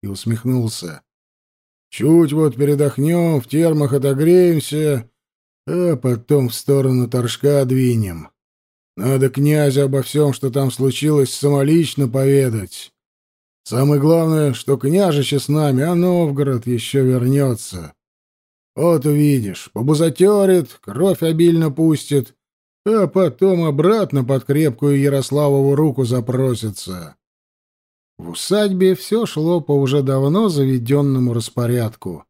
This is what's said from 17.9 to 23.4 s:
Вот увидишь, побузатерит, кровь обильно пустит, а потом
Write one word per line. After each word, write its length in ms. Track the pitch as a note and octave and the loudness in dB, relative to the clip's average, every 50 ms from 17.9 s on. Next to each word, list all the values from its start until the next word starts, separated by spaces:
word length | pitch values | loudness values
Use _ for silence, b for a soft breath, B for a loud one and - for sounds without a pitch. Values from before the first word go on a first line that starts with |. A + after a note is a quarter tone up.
| - _ _ _ _ _ _ _ _ _ _ _ _ _ _ _ _ | -20 _ _ _ _ _ _ _ _ _ _ _ _ _ _ _ _
Вот 320 | - D3 F3 E3+ D#3 B2+ | -2 0 2 2 2 0
увидишь, 640 | D3+ D3 D3 D3 D3 C#3+ C3 A2 G2 F2 - - - | 0 2 4 4 4 2 2 0 -4 -8 -10 -16 -12
побузатерит, 1080 | _ - - C#3 D#3 D3 E3 E3 - - F3+ G3 G#3 G3+ G3 F#3+ F#3 F3+ D#3 - - _ | _ -4 -2 0 0 2 0 -2 2 2 2 4 4 4 4 4 2 2 0 -2 -12 _
кровь 420 | _ - G2+ B2+ F3 G3 F3+ - | _ -12 -4 -2 0 0 0 0
обильно 480 | E3 D#3+ E3 D#3 E3+ E3+ E3 E3 E3 D#3 | 0 -2 2 4 4 4 4 4 0 0
пустит, 640 | C3+ D3+ D#3+ D#3+ D#3 C#3 - - C#3+ C#3 A#2+ - _ _ _ _ _ _ _ _ _ _ _ | 0 0 2 2 2 0 -2 -2 -2 -2 -2 -2 _ _ _ _ _ _ _ _ _ _ _
а 220 | G#3 A3 A3 F#3+ | 0 2 2 0
потом 560 | D3+ - F#3+ F#3 D#3+ B2 - | 2 2 0 0 0 0 0